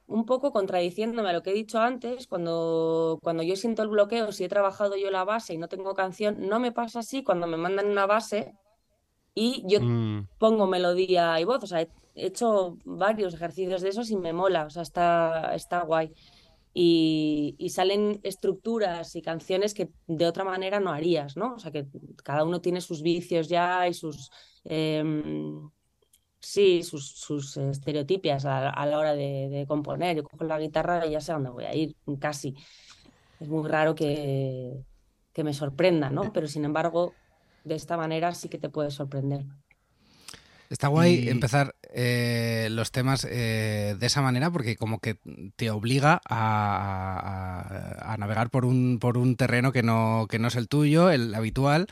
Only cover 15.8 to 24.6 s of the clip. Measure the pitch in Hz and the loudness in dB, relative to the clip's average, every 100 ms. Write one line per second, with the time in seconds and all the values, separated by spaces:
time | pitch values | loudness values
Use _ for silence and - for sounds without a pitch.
15.8 | 160 160 160 - - - _ _ _ - | 0 0 0 -6 -20 -20 _ _ _ 2
16.8 | 170 165 160 156 151 151 147 - 180 - | 6 6 4 2 0 0 -2 -4 -6 0
17.8 | 185 202 208 208 196 185 196 190 226 233 | 2 2 0 0 -6 -4 -2 -2 -2 0
18.8 | 196 170 165 170 165 165 - 185 208 208 | 0 -2 -8 -8 -6 -6 -2 0 0 -2
19.8 | 170 - - 156 170 170 190 185 190 202 | -8 -8 -4 2 2 2 -2 -2 -2 0
20.8 | 190 147 165 165 143 147 233 233 165 147 | 0 0 2 0 0 -6 -6 -6 -8 -8
21.8 | 139 - - - - 143 160 175 175 180 | -8 -12 -20 -14 -4 0 2 0 -2 -2
22.8 | 175 160 160 170 170 170 151 170 175 180 | -4 -4 0 0 0 -2 2 2 2 2
23.8 | 180 175 160 143 139 - - _ | 0 -2 -8 -10 -16 -20 -20 _